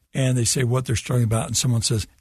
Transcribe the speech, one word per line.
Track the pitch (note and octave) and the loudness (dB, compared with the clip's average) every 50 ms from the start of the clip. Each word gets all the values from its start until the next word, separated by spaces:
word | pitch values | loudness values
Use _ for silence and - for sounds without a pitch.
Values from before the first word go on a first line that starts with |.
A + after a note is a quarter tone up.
| _ _ - | _ _ -4
And | C3+ C3+ B2+ B2+ | -2 0 2 2
they | B2 A#2 | 2 0
say | - - C#3+ B2+ | 0 0 0 0
what | A#2 B2 C3 B2 | 0 0 0 0
they're | - A#2 | 0 -2
struggling | - - - B2+ B2 A#2+ | -2 -2 -2 0 2 2
about. | G#2+ A2+ A2 - | 2 2 0 -2
And | - A2+ | -2 -2
someone | - - C3 A#2+ A#2 - | -2 0 0 0 0 0
says, | - B2 G#2+ - - _ _ | 0 -2 -2 -2 -6 _ _